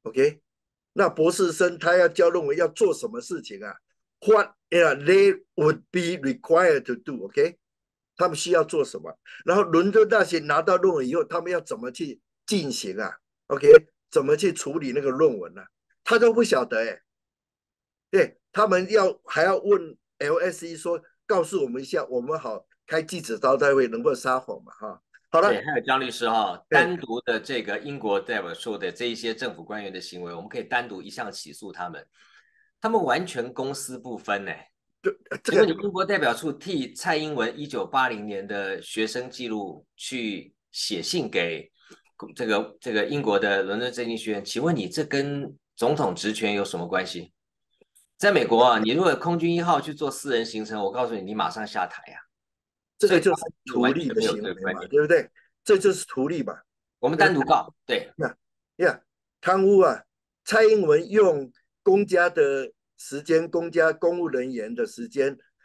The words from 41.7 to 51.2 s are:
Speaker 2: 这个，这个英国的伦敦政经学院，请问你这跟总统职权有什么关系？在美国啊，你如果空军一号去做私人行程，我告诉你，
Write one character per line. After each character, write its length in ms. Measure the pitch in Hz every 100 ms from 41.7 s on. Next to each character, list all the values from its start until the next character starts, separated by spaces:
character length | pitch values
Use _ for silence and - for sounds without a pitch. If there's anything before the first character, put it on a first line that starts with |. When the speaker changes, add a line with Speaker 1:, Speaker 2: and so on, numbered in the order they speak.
| _ _ - _ - - -
Speaker 2:
这 100 | 113
个， 300 | 104 107 -
这 120 | 123
个 120 | 107 -
英 140 | 147
国 160 | 107 101
的 280 | 101 98
伦 160 | 95 107
敦 100 | 123
政 160 | 120 117
经 100 | 113
学 140 | 110
院， 140 | 101
请 180 | 98 120
问 140 | 160 151
你 120 | 90
这 140 | 160
跟 560 | 151 139 143 143 139 143 _
总 220 | - 120 151
统 180 | 98
职 180 | 87 101
权 220 | 107 107
有 100 | 104
什 140 | 98 90
么 80 | 85
关 180 | 92
系？ 280 | 92 87 82 _ _ _ _ _ _ _ _ -
在 80 | 208
美 160 | 180 -
国 160 | 113
啊， 160 | 123 110
你 140 | 110
如 100 | 147
果 100 | 180 131
空 200 | 170 170
军 160 | 170
一 80 | 170
号 200 | 170 151
去 120 | 156
做 160 | 147 147
私 240 | - 143
人 140 | 117 113
行 180 | 110
程， 160 | 107 110
我 120 | 98
告 160 | 123 120
诉 40 |
你， 100 | 110